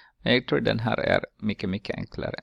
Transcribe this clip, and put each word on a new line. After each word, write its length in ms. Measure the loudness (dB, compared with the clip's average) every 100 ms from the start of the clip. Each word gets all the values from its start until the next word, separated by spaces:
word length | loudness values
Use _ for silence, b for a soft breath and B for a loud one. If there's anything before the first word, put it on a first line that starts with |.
| b _
Men 140 | 2
jag 140 | 2 2
tror 120 | 0
den 200 | 2 0
här 180 | 0 0
är 280 | 2 2 0 _
mycket, 320 | -4 -2 -2
mycket 260 | -2 -4 -6
enklare. 440 | -8 -6 -6 -6